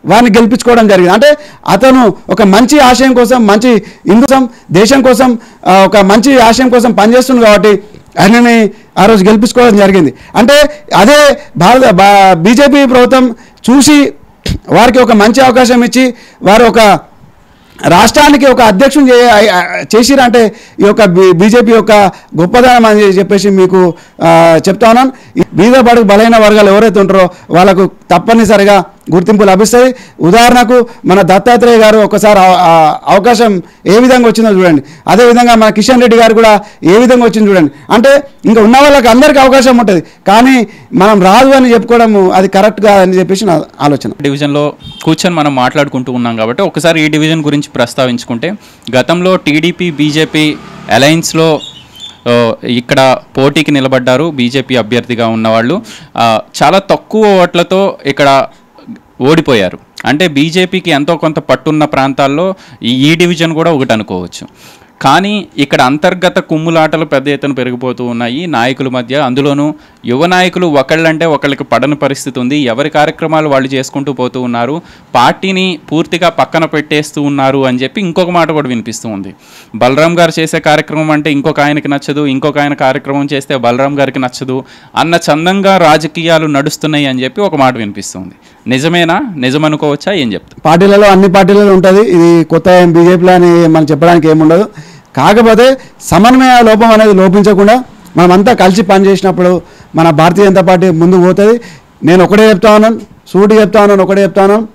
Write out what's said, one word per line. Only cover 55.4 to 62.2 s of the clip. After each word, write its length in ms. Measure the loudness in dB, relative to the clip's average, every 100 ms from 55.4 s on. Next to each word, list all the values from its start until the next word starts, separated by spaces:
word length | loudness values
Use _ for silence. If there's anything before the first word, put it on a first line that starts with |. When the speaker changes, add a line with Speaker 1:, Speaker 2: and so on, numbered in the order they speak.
| -2 -2 -2 -6 -10 -20 -16 -4
Speaker 2:
ఆ, 240 | -2 -2 -6 -4
చాలా 160 | -2 -2
తక్కువ 600 | -2 -6 -4 -2 0 2
ఓట్లతో 560 | 0 -2 -4 -2 -4 -6 -8
ఇక్కడ 400 | -2 0 0 -2 _ _ _ -20 -20 _ -6
ఓడిపోయారు. 560 | 0 0 0 -2 -2 -6 _ -10 -6
అంటే 220 | -4 -2
బీజేపీకి 640 | -2 -4 -4 -4 -6 -4
ఎంతో 260 | -4 -4 -4
కొంత 220 | -4 -6
పట్టున్న 460 | -4 -4 -2 -4 -2
ప్రాంతాల్లో 680 | -2 -4 -2